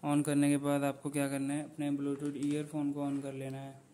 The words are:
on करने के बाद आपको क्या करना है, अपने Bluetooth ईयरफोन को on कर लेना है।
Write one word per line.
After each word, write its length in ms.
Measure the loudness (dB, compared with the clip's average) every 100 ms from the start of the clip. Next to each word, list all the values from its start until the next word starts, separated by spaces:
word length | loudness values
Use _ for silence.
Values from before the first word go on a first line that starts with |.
| 4
on 180 | 2
करने 240 | 4 4 6
के 60 | 4
बाद 260 | 4 2
आपको 260 | 2 -2 -4
क्या 180 | 0 0
करना 260 | 0 -2
है, 80 | -2
अपने 260 | -6 -6 -2
Bluetooth 440 | -2 -2 -2 -4 -2
ईयरफोन 520 | 0 0 -2 -2 -2
को 100 | -2
on 200 | -2 -2
कर 100 | -4
लेना 240 | -6 -6 -8
है। 160 | -10 -14 -20